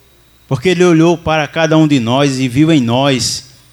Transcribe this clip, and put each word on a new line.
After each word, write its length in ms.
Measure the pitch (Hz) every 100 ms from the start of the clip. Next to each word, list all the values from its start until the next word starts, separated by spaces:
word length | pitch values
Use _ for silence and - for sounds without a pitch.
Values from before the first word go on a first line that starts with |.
| _ _ _ _ -
Porque 220 | 139 185
Ele 160 | 175
olhou 320 | 180 160 165 165
para 300 | - 156 143
cada 300 | 165 160 156
um 100 | 156
de 100 | 143
nós 400 | 113 127 143 131
e 80 | 131
viu 240 | 120 156
em 100 | 160
nós 680 | 117 123 139 131 107 - - - _